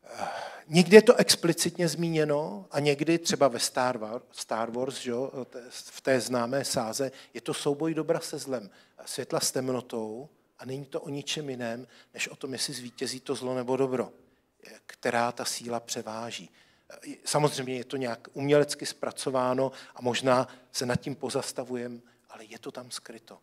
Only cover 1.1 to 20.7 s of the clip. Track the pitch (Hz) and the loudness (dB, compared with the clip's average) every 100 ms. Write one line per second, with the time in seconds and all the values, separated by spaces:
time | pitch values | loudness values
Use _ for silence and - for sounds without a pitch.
1.1 | - 185 - 170 160 180 175 175 151 170 | 6 6 4 4 2 0 0 0 0 0
2.1 | 160 151 147 160 202 185 143 147 139 151 | 2 2 0 -2 -8 -4 0 2 2 2
3.1 | 170 170 147 139 117 - 139 127 120 107 | 2 2 4 4 4 -2 0 0 -2 -6
4.1 | 120 - - - 113 117 117 131 - 127 | -8 -10 -16 -6 -4 -2 -2 -4 -6 -6
5.1 | 120 135 143 120 127 120 - - - - | -4 -4 -8 -12 -14 -16 -16 -16 -6 0
6.1 | 131 113 123 117 139 123 139 110 110 135 | 2 2 -2 0 -2 -2 -2 -2 -2 -4
7.1 | - - 117 - 147 151 143 160 160 151 | -6 -16 -10 -6 -2 -2 0 -2 -2 0
8.1 | 160 - 151 127 123 101 - _ - - | -2 -2 -10 -6 -6 -8 -20 _ -20 -10
9.1 | - 123 156 - 139 131 123 120 120 110 | -8 -2 0 0 -2 -2 -4 -4 -6 -6
10.1 | 110 151 _ _ _ 123 135 139 160 156 | -8 -14 _ _ _ -10 -10 -8 -10 -8
11.1 | 143 139 - 143 123 120 117 131 - - | -8 -6 -6 -6 -6 -6 -6 -10 -20 -20
12.1 | - - - 139 117 - 127 120 - 123 | -8 -8 -8 -8 -4 -6 -6 -12 -6 -6
13.1 | 127 - 123 127 127 120 127 135 127 101 | -6 -6 -4 -2 -2 0 0 2 0 -4
14.1 | - _ _ _ _ - - - - 127 | -8 _ _ _ _ -20 -20 -20 -6 -2
15.1 | 117 120 120 120 - 120 117 117 123 110 | 0 0 -2 -6 -6 -6 -6 -6 -10 -8
16.1 | 110 117 - 165 _ _ _ _ - 147 | -10 -10 -12 -14 _ _ _ _ -18 -14
17.1 | - - 147 147 143 127 127 117 139 127 | -10 -2 2 2 0 -6 -6 -6 -4 -4
18.1 | 113 - - 139 147 147 - 143 - 127 | -6 -10 -4 4 6 6 0 -8 -6 -6
19.1 | - 147 131 127 127 135 - - - 123 | -4 -2 0 2 2 -2 -4 -18 -6 -2
20.1 | 113 131 127 127 - _ | 0 4 4 2 -8 _